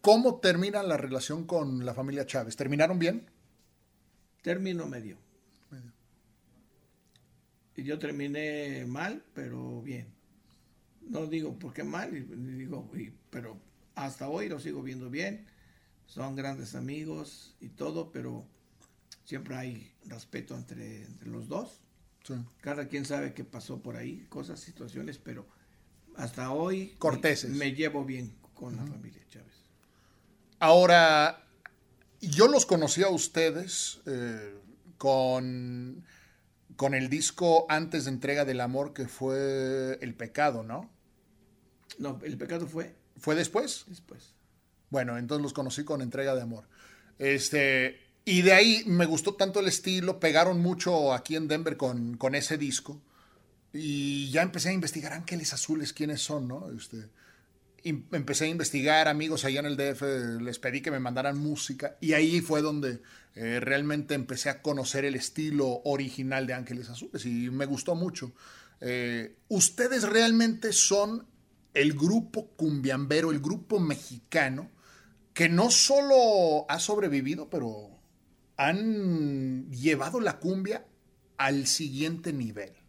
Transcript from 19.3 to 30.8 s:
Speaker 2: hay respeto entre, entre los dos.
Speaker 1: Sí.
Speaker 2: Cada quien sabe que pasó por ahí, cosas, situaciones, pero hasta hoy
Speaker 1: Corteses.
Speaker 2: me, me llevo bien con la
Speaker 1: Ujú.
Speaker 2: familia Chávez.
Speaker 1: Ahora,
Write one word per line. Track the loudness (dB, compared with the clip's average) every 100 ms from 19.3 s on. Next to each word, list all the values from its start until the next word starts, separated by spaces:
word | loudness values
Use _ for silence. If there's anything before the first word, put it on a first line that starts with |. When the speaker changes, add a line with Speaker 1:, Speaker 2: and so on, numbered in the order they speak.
| -14 -10 -12
Speaker 2:
hay | -10 -12 -18 _ -20
respeto | -20 -14 -14 -12 -14
entre, | -14 -16 -14 -16
entre | -18 -18 -14
los | -14 -10
dos. | -10 -10 -18 _ _ _ _
Speaker 1:
Sí. | -14 -12 -12 _
Speaker 2:
Cada | -10 -10 -8
quien | -8 -6
sabe | -6 -6
que | -10
pasó | -14 -16 -14 -12
por | -12 -12
ahí, | -12 -14 -14
cosas, | -14 -14 -14
situaciones, | -18 -18 -14 -12 -12 -14
pero | -16 -16 -18 _ _ _ _ _ _ -12
hasta | -12 -8 -6
hoy | -4 -2 -4 -8 -2
Speaker 1:
Corteses. | -2 2 0 0 -4
Speaker 2:
me, | -4
me | -4
llevo | -2 -4 -4 -8
bien | -8 -10 -16 _
con | -16 -12 -10
la |
Speaker 1:
Ujú. | -10
Speaker 2:
familia | -12 -16 -20 _
Chávez. | -20 -20 _ _ _ _ _ _ _ _ _ _ _
Speaker 1:
Ahora, | 10 10